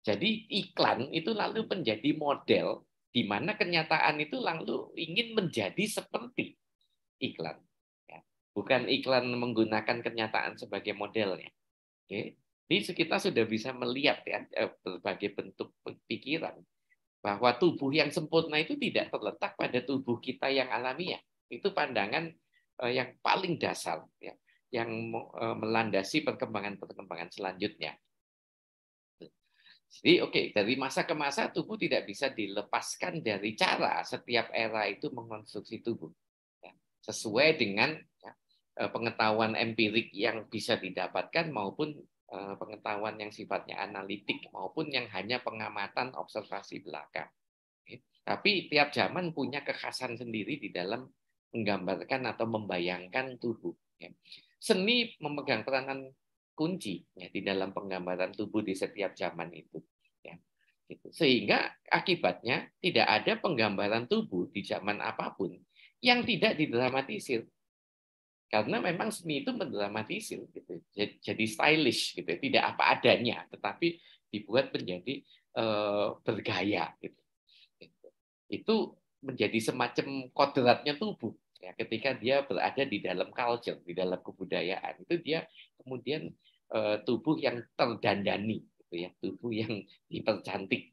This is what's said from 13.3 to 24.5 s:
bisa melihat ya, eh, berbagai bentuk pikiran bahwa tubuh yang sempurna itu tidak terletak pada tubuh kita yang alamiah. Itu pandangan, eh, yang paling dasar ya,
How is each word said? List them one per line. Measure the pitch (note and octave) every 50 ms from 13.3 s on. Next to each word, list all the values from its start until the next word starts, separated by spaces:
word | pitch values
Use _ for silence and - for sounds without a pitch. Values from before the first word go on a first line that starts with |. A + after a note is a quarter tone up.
| C3+ A#2 A2+
bisa | G#2 A2 A2 A2+ C3 B2+
melihat | B2 B2 A#2+ B2 C3+ C#3+ C#3+ - - -
ya, | - F2 G#2 - -
eh, | - - A2 F#2 - _ _
berbagai | - F#2 F2 - G2+ F2+ F2+ G2+ G2+
bentuk | - - F2+ G2 - - - - _ _ _ A2+ A#2 _ _
pikiran | _ A#2+ G#2 - C3 D3+ E3 - - - F2 - _ _ _ _ _ _ _ _ _ _ _ -
bahwa | G#2 G2+ G2+ A#2+ B2 A#2+
tubuh | - F#3 E3+ A#2+ - C#3 C3+
yang | C#3 D#3+ D3 C#3+
sempurna | - F#3 D#3 C#3+ E3 E3 D#3+ D3 D3+ D3+
itu | D#3+ - D4
tidak | C#4+ - - A#2 G#2+ G2+ -
terletak | - B2+ A2 G2+ - - G2+ G2 -
pada | - - C3+ B2 B2 A#2+
tubuh | - C#3 B2+ A#2 B2 A#2+ A2+
kita | - C3 B2 - - C3+
yang | C3+ C3+ B2+ B2
alamiah. | G#2 A2+ B2 B2+ C3 D3+ F#3 F3 G#2+ - _ _ _ _ _ _
Itu | - F3 - G3 F#3
pandangan, | - D3+ C3+ B2+ G#2+ G2+ G#2 B2 D#3 E3 D#3+ - _ _ _ _ _ _ _ _ -
eh, | B2+ A#2+ B2+
yang | C3 B2 B2 - _
paling | _ - - G3 F#3+ F#3 D#3+ -
dasar | - F#2+ F#2 - - E2+ E2 D#2 - _ _
ya, | _ - - - _ _ _